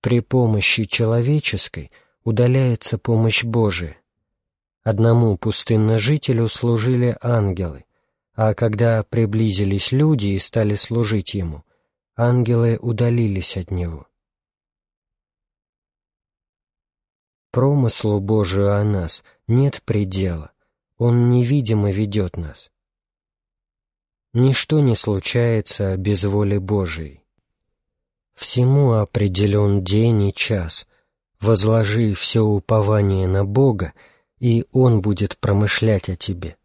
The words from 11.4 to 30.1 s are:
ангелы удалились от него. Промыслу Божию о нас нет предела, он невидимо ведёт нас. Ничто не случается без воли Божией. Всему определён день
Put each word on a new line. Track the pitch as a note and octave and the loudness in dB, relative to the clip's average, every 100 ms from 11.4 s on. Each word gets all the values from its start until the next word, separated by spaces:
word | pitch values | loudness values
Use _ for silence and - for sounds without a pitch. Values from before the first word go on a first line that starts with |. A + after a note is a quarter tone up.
| E2+ D2+ _ _ _ _ _ - | -6 -10 _ _ _ _ _ -2
ангелы | A#2+ B2 A#2+ A#2 A#2 A2+ | 0 2 2 2 2 0
удалились | A#2+ G#2+ A#2+ A#2+ A2 F#2+ F2+ - | -4 -2 0 0 0 -2 -4 -8
от | F2 | -6
него. | F#2 F2 D#2 - _ _ _ _ _ _ _ _ _ _ _ _ _ _ _ _ _ _ _ _ _ _ _ _ _ _ _ _ _ _ _ _ _ _ | -6 -6 -8 -16 _ _ _ _ _ _ _ _ _ _ _ _ _ _ _ _ _ _ _ _ _ _ _ _ _ _ _ _ _ _ _ _ _ _
Промыслу | A#2+ C3+ C#3+ A#2+ - G#2+ G#2 | 0 2 2 0 0 -2 -2
Божию | G2 G#2+ F#2 F#2+ G2+ G2+ | 0 0 0 0 0 0
о | G#2 | 0
нас | G2+ E2+ - _ _ - | -2 -4 -8 _ _ -2
нет | A#2+ C#3 - | 2 2 -2
предела, | - A2 G2 F#2+ F#2+ E2 D2+ _ _ _ _ _ | -4 -2 -2 -2 -2 -4 -10 _ _ _ _ _
он | A#2+ A#2+ A#2+ | 2 4 4
невидимо | B2 A#2+ C#3+ A2+ A2 G2+ | 2 2 0 0 0 0
ведёт | G2 G#2+ G#2 F#2 - | -2 -2 -2 -4 -6
нас. | D#2+ - - _ _ _ _ _ _ _ _ _ _ _ _ _ _ _ _ | -10 -12 -20 _ _ _ _ _ _ _ _ _ _ _ _ _ _ _ _
Ничто | A#2+ C3 C3 - D#3 | 2 2 2 0 2
не | C#3 A2 | 2 0
случается | - G2 - A#2+ A#2+ A2 - - G2 F#2+ | 0 -4 -2 0 2 0 -2 -4 -4 -2
без | F#2 G2+ | -2 0
воли | G2+ G#2 G#2 G2+ | 0 0 0 -2
Божией. | F#2+ G#2 F2+ D#2 D2+ C2 _ _ _ _ _ _ _ _ _ _ _ - | 0 -2 -2 -8 -12 -16 _ _ _ _ _ _ _ _ _ _ _ -12
Всему | - B2 B2+ C#3 C#3 | -6 0 2 4 4
определён | A2+ G2+ - G2+ F#2 G#2 G#2 G2+ G2+ | 2 0 -2 -2 0 0 2 2 0
день | F#2 G#2 A#2 | 0 2 2